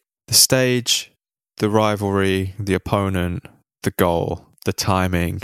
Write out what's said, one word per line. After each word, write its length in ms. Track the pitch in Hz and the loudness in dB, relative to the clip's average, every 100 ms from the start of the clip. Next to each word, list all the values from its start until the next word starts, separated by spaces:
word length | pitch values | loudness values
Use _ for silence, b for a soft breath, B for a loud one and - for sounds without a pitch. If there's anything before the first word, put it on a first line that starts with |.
| _ _ - | _ _ -2
the 60 | |
stage, 800 | 120 - 131 127 123 120 - - _ _ _ _ - | 2 4 2 2 0 -2 -4 -6 _ _ _ _ -4
the 120 | 107 | 0
rivalry, 880 | 110 107 104 101 98 95 95 92 92 | 2 2 0 0 0 2 0 -2 -6
the 140 | 101 | -2
opponent, 720 | 92 - 104 98 95 87 87 - - _ _ | -2 0 0 0 -2 -2 -4 -10 -20 _ _
the 80 | - | -8
goal, 560 | - 90 85 - - - _ - | 0 2 2 -2 -6 -12 _ -6
the 80 | |
timing, 640 | - - 92 92 87 87 92 | -4 0 0 0 0 -2 -4